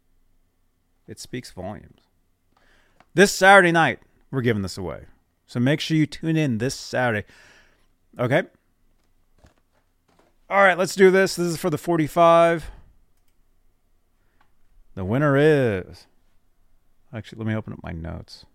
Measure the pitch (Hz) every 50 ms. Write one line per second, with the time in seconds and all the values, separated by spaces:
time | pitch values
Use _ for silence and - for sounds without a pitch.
0 | _ _ _ _ _ _ _ _ _ _ _ _ _ _ _ _ _ _ _ _
1 | _ - 110 - - - - 127 127 - - - 90 95 107 - - - - _
2 | _ _ _ _ _ _ _ _ _ _ _ _ _ _ _ _ _ _ _ _
3 | _ _ _ 151 190 196 - - 185 190 202 196 185 175 170 170 160 135 107 -
4 | _ _ _ _ _ _ - 131 120 123 113 104 98 92 - - 95 82 65 52
5 | - - - _ _ _ _ _ _ _ - 123 120 131 147 156 - - 160 156
6 | 151 143 - - - 160 160 160 156 143 120 107 117 135 - - - - - 123
7 | 127 123 110 104 101 - - - - - - _ _ _ _ _ _ _ _ _
8 | _ _ _ - 120 120 - 165 - - _ _ _ _ _ _ _ _ _ _
9 | _ _ _ _ _ _ _ _ _ _ _ _ _ _ _ _ _ _ _ _
10 | _ _ _ _ _ _ _ _ _ - 185 196 196 190 175 160 190 175 - 180
11 | 196 185 180 190 190 180 - - 175 175 165 147 - 185 151 139 - - 170 165
12 | 156 135 - 175 170 165 170 170 170 170 170 165 - - - - - - _ _
13 | _ _ _ _ _ _ _ _ _ _ _ _ _ _ _ _ _ _ _ _
14 | _ _ _ _ _ _ _ _ _ _ _ _ _ _ _ - _ _ - 95
15 | 95 90 110 135 151 147 139 139 147 156 156 143 131 113 104 92 - - 92 -
16 | - _ _ _ _ _ _ _ _ _ _ _ _ _ _ _ _ _ _ _
17 | _ _ - 113 104 - - 113 110 110 110 110 104 - - - - 82 85 82
18 | 82 82 82 85 - - - - - _ _